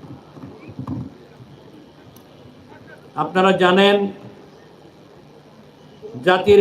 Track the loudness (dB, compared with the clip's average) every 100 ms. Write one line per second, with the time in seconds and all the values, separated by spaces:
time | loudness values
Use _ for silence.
0 | -20 -20 -20 -20 -20 -20 -20 -16 -12 -12
1 | -12 -18 -20 -20 -20 -20 -20 -20 -20 -20
2 | -20 -20 -20 -20 -20 -20 -20 -20 -20 -20
3 | -16 -10 -4 0 0 2 2 4 4 2
4 | -2 -8 -20 -20 -20 -20 -20 -20 -20 -20
5 | -20 -20 -20 -20 -20 -20 -20 -20 -20 -20
6 | -20 -6 -2 0 4 6